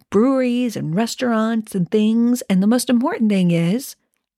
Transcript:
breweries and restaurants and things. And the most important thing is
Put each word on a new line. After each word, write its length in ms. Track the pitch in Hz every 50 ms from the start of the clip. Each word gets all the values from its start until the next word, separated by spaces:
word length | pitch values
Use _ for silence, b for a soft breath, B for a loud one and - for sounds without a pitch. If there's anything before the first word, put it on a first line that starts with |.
| _ -
breweries 680 | - 202 233 269 269 262 254 247 240 247 247 240 208
and 180 | 139 139 151 160
restaurants 800 | 196 233 226 - - 262 240 233 220 220 226 233 226 214 - -
and 160 | 196 175 -
things. 520 | - 214 214 220 220 233 233 240 247 247 - -
And 140 | 190 180
the 40 | 196 208
most 200 | 240 254 240 -
important 380 | 254 233 240 320 440 349 226 214
thing 200 | 208 190 180 175
is 460 | 170 165 170 170 196 254 277 - - _ _ _ _ _ _ _ _